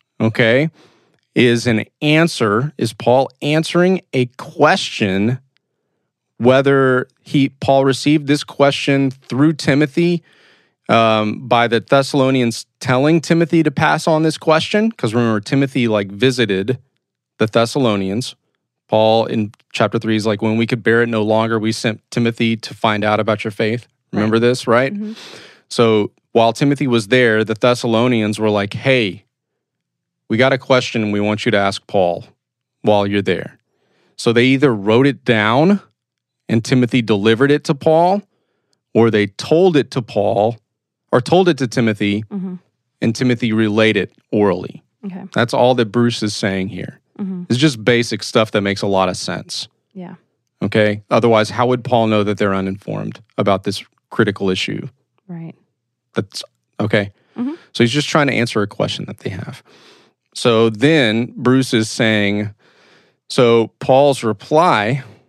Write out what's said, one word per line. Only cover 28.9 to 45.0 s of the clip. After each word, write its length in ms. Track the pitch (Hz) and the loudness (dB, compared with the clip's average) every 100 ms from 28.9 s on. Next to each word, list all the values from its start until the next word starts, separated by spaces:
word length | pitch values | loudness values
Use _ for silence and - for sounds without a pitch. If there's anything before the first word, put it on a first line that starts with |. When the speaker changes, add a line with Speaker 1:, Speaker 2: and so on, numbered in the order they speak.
| 127 101 - _ _ _ _ _ _ _ _ _ _ - | 0 0 -6 _ _ _ _ _ _ _ _ _ _ -6
Speaker 1:
we 100 | 113 | 0
got 160 | 131 | 0
a 40 | 131 | 0
question 540 | - 127 - 117 107 | 2 0 0 -4 -2
we 100 | 104 | -2
want 240 | 104 104 117 | -2 -2 0
you 60 | |
to 60 | 104 | 0
ask 280 | 98 - - | 0 -4 -4
Paul 400 | 101 87 87 - _ _ _ _ _ | 0 0 -2 -12 _ _ _ _ _
while 240 | 107 104 101 | 0 2 0
you're 160 | 101 | -2
there." 380 | 95 87 - - _ _ _ _ _ - | -2 -4 -6 -18 _ _ _ _ _ -4
So 160 | 120 | 0
they 120 | 117 131 | 4 4
either 260 | 135 139 | 4 2
wrote 320 | 107 101 117 139 | 2 2 4 2
it 160 | 113 | 0
down 580 | - 110 107 127 175 202 - _ _ _ _ _ - | 0 0 2 2 2 2 -4 _ _ _ _ _ -4
and 160 | 117 - | -4 0
Timothy 360 | 131 120 131 | 0 2 0
delivered 480 | 110 104 110 113 139 | 0 2 2 2 2
it 140 | 147 | 2
to 100 | - | -2
Paul, 480 | 139 160 160 175 202 - _ _ _ _ _ _ | -2 0 2 2 0 -6 _ _ _ _ _ _
or 160 | 113 117 | 2 2
they 180 | 107 101 | 2 -2
told 500 | - - 156 190 147 | -6 -2 2 4 2
it 120 | - | 0
to 100 | 131 | -6
Paul, 560 | 107 104 101 104 110 113 _ _ _ _ _ | -4 -2 0 0 -2 -2 _ _ _ _ _
or 120 | 127 | -2
told 260 | - 175 180 | 2 2 2
it 100 | 139 | 0
to 80 | 123 | -4
Timothy, 560 | 131 113 101 104 104 | -2 -2 0 -2 -2
Speaker 2:
Mm-hmm. 320 | 107 202 180 180 _ _ _ _ | -6 -10 -10 -12 _ _ _ _
Speaker 1:
and 140 | 117 113 | -4 0
Timothy 380 | 127 117 117 | -2 0 0
relayed 420 | 110 107 107 110 104 | 0 0 2 2 2
it 160 | 110 _ _ | -2 _ _
orally. 520 | 107 101 90 - - _ _ | 0 2 0 -6 -16 _ _